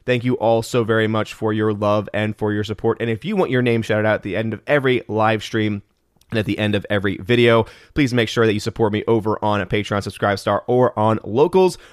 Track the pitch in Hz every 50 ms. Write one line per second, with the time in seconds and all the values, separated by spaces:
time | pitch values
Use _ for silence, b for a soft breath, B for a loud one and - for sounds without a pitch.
0 | b - 127 120 113 127 120 - - 113 113 113 113 - - 123 113 104 113 110
1 | 110 107 110 107 107 - - - 110 110 107 110 107 110 104 101 104 104 104 107
2 | 98 - - 101 107 107 107 - 107 107 104 104 104 101 107 - - 113 110 -
3 | 113 117 113 104 - 175 220 190 175 - 127 127 123 123 117 113 107 - 107 107
4 | 107 107 107 95 - 104 85 104 113 110 104 98 _ - 147 147 127 131 127 117
5 | - - 104 107 107 110 113 107 - - - 113 107 107 104 104 - _ _ _
6 | _ _ _ _ _ _ - 113 101 107 98 - 107 104 101 101 - - 104 101
7 | 92 101 90 - 95 92 120 120 120 117 117 113 104 B B B B B B -
8 | 147 120 120 123 110 - - 120 113 110 104 107 - 117 - - 117 104 104 107
9 | - - 113 113 98 107 104 - - 107 104 101 92 - 117 104 98 - 107 101
10 | - 104 - - 123 101 98 95 - 107 101 - - - 123 123 123 117 - 107
11 | 107 110 113 - - 104 104 123 151 170 - 190 185 180 - - B B